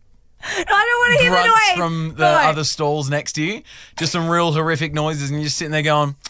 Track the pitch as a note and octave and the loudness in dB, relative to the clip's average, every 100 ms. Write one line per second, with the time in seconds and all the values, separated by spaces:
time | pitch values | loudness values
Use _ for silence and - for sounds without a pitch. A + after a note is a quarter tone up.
0 | _ - _ _ - G4 F4+ G4 A4+ A#4+ | _ -20 _ _ -8 -6 0 2 2 2
1 | A#4+ C#4+ B4 - - A4 G#4 F4+ E3+ E3 | 4 4 4 4 4 4 4 2 -2 -4
2 | D#3+ C3 D#3 D3+ D#3 D#3 D3 - D3 D3+ | -6 0 2 4 4 0 -4 -2 -2 -2
3 | C#3 D3 D3+ D3+ D#3 A3 - - - - | -2 -4 -4 -6 -6 -6 -12 -20 -20 -6
4 | E3 F3 E3 E3+ E3+ D3+ D#3+ D3+ D#3+ D3+ | -4 -2 0 2 2 0 0 -2 -2 -2
5 | D3+ D3+ C#3 D3 D3+ - D#3+ D#3 D3+ D3+ | -2 -4 -4 -4 -4 -6 -4 -2 0 2
6 | C#3+ C#3 | 0 -4